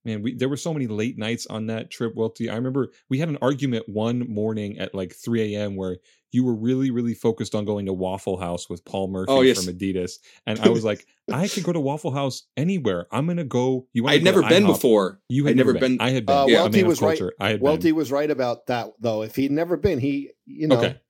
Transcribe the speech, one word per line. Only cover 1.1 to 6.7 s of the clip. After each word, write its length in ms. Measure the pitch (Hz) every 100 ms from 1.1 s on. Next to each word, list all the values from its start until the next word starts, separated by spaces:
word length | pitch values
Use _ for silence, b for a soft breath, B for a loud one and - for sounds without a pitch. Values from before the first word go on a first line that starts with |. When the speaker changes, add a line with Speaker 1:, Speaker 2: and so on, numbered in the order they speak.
| -
Speaker 1:
nights 300 | 107 117 -
on 180 | 110 110
that 220 | 113 -
trip, 260 | - 117 113
Welty. 340 | 110 - 113
I 60 | 107
remember 360 | 127 135 120 b b
we 80 | 131
had 100 | 165
an 120 | 143
argument 480 | 123 139 139 113 -
one 300 | 104 113 123 123
morning 460 | 104 107 107 104 104
at, 160 | 95
like, 200 | 98 92 -
three 400 | - 117 107 104
A 40 |
M 140 | 104 98
where 220 | 92 90 _ _ _
you 140 | 123 127
were 80 |
really, 380 | 113 113